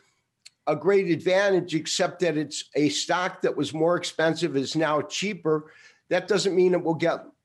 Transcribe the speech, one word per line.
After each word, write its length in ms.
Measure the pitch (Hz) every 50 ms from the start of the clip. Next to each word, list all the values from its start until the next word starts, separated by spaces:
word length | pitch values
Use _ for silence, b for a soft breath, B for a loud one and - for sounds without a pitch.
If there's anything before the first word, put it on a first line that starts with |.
| b b b b _ _ _ _ - - _ _ _
a 120 | 147 156
great 320 | 147 151 185 202 196 190 175
advantage, 640 | 160 123 - 180 180 190 208 202 190 175 175 180 156
except 460 | 165 165 - - - 180 156 - -
that 160 | 180 165 147
it's 320 | 156 151 143 - - - - -
a 140 | 139 147
stock 540 | 143 147 - - - 170 180 185 185 185 -
that 160 | - 156 -
was 160 | 147 139 107 147
more 240 | 156 156 170 175
expensive 580 | 175 - - - - 160 165 160 160 175 151 135
is 220 | 139 131 120 -
now 240 | 156 160 151 151 147
cheaper. 720 | 127 - - - 180 208 214 165 - 165 156 156 151 B B B B B B B B -
That 180 | 170 180 180
doesn't 280 | 185 208 185 165 196 165
mean 180 | 185 180 180 170
it 100 | 165 143
will 120 | 160 165
get, 280 | 131 165 165 139 - - - - _